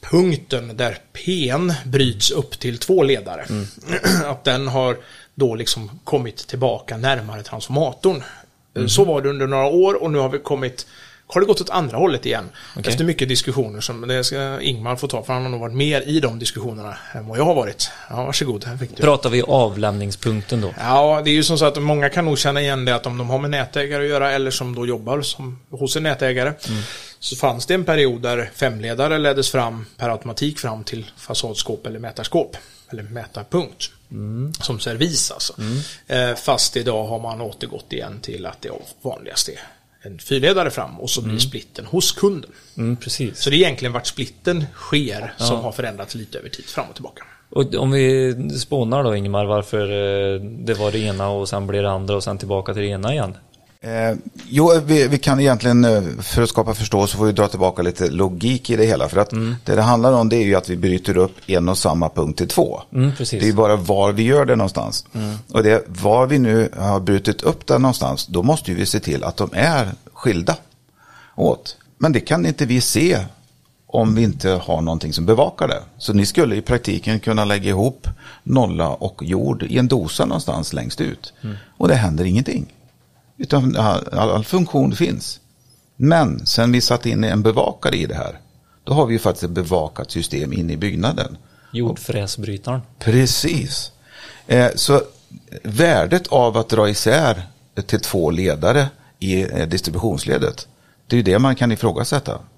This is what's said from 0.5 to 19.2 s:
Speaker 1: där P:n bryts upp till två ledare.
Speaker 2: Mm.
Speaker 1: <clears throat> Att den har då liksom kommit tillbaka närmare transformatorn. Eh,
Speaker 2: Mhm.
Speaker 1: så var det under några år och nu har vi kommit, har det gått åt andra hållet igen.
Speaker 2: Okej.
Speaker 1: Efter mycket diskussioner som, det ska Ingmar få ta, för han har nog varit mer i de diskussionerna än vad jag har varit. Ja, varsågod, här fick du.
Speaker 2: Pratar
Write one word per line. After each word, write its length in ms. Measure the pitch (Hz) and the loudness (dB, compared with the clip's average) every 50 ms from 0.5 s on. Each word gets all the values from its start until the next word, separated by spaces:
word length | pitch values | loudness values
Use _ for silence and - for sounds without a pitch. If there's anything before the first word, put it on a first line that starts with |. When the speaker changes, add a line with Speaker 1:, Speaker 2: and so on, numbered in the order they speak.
| 131 123 117 117 113 | -6 -6 -6 -10 -6
Speaker 1:
där 200 | 120 127 120 98 - _ _ _ | -4 -4 -4 -4 -8 _ _ _
P:n 600 | - - 170 190 180 147 123 127 151 180 180 165 135 123 | -8 -4 -4 -2 0 0 0 0 0 0 0 -2 -4 -4
bryts 460 | 127 123 131 135 151 - 101 - - | -2 2 2 2 2 2 2 2 2
upp 280 | - 160 131 - - - | 2 2 -4 -4 -8 -8
till 180 | - 127 117 | -6 -6 -6
två 260 | 120 - - 185 185 151 | -6 0 2 4 4 4
ledare. 420 | 135 135 117 98 98 87 76 - - | 4 2 0 -2 -8 -10 -12 -8 -6
Speaker 2:
Mm. 160 | 110 107 101 104 - - - 143 170 | -6 -6 -6 -8 -12 -16 -8 -6 -6
Speaker 1:
<clears throat> 280 | 190 - 190 185 175 156 | 0 2 2 2 2 0
Att 180 | 143 139 131 - | -2 -6 -4 -2
den 240 | 139 127 131 139 | -2 0 0 -2
har 300 | 131 123 135 131 127 120 123 - - - - - _ _ | -2 0 0 0 0 0 -2 -8 -20 -20 -20 -20 _ _
då 200 | - 139 123 113 | 0 0 0 0
liksom 440 | 113 117 - - 117 110 104 127 - _ | -2 -2 -4 -4 -4 -6 -12 -14 -14 _
kommit 340 | - - 135 123 113 - - - | -2 -2 -2 -2 -4 -10 -14 -14
tillbaka 500 | - - 127 131 127 113 107 - - 117 | -10 -4 -2 0 0 0 -2 -6 -10 -8
närmare 460 | 110 117 135 139 123 107 107 107 107 101 | -4 0 0 0 0 -4 -10 -12 -12 -12
transformatorn. 720 | - - 113 - - 127 143 160 135 117 - - 190 185 139 127 - - - - _ _ _ _ _ _ | -12 -12 -12 -8 -2 0 0 0 0 -2 0 0 0 0 0 -8 -14 -18 -20 -20 _ _ _ _ _ _
Eh, 40 | - | -4
Speaker 2:
Mhm. 80 | - 107 | -2 2
Speaker 1:
så 140 | - 135 135 | 4 4 6
var 160 | 170 156 143 | 6 4 0
det 80 | 131 139 | 0 0
under 180 | 143 139 135 | 0 0 -2
några 180 | 127 139 135 135 | 0 0 2 2
år 380 | 139 156 175 185 196 196 - 160 | 4 4 4 4 4 4 0 0
och 80 | 165 | 0
nu 60 | 151 143 | 0 2
har 100 | 135 131 | 0 0
vi 100 | 135 143 | -2 -4
kommit, 480 | - - 147 139 131 123 127 - - - - - - - - _ _ | -4 -4 -4 -2 -2 -6 -8 -10 -18 -18 -20 -20 -20 -20 -20 _ _
har 140 | _ - 180 | _ 2 2
det 60 | 196 | 4
gått 140 | 202 208 165 | 4 4 2
åt 80 | 180 - | 0 -2
andra 280 | - 185 165 131 110 | -2 -2 -2 -2 0
hållet 280 | 117 180 185 143 120 - | 0 0 2 0 0 -2
igen. 240 | 123 117 110 98 - - - - - - | -4 -4 -4 -6 -10 -18 -20 -20 -16 -12
Speaker 2:
Okej. 120 | - 101 - | -6 -4 -2
Speaker 1:
Efter 120 | 113 127 160 | 0 0 0
mycket 260 | 170 160 156 135 127 | 0 0 -2 -2 0
diskussioner 520 | 127 120 - - 131 139 127 107 107 123 | 0 -2 0 -2 -2 -2 -2 -4 -6 -10
som, 260 | 113 - 120 113 117 | -8 -8 -8 -8 -6
det 160 | 123 127 127 127 | -4 -4 -2 -2
ska 380 | 127 147 139 135 135 135 139 | -2 -4 -4 -6 -6 -8 -6
Ingmar 340 | 135 143 131 113 110 117 127 | -4 -4 -4 -4 -4 -6 -6
få 120 | 127 - | -4 -4
ta, 160 | 135 - 117 107 | -6 -6 -6 -4
för 100 | - 131 | -4 -4
han 100 | 127 127 | -4 -4
har 60 | 127 | -4
nog 100 | 123 117 | -6 -6
varit 160 | 117 117 113 | -8 -6 -2
mer 260 | 131 143 151 147 139 | -2 0 0 0 -2
i 180 | - 147 151 160 | -2 0 0 0
de 200 | 151 120 113 113 | 0 0 -4 -4
diskussionerna 580 | 120 - - 117 101 123 110 107 104 104 104 - - - | -6 -6 -6 -6 -8 -8 -10 -10 -12 -12 -14 -14 -16 -14
än 160 | - 117 107 | -14 -12 -12
vad 120 | 110 110 117 | -8 -2 0
jag 60 | 147 | 2
har 100 | 170 170 | 2 2
varit. 340 | 143 117 101 101 - - - - - - - | 2 0 -2 -4 -6 -8 -8 -8 -16 -16 -10
Ja, 160 | - 120 127 | -8 -6 -6
varsågod, 400 | 135 143 - 156 135 113 101 - | -4 -2 -2 -2 -2 -4 -6 -6
här 120 | 120 117 | -10 -8
fick 200 | 131 127 120 - | -8 -10 -10 -4
du. 60 | - - | 0 4
Speaker 2:
Pratar 260 | 151 143 - | 4 4 4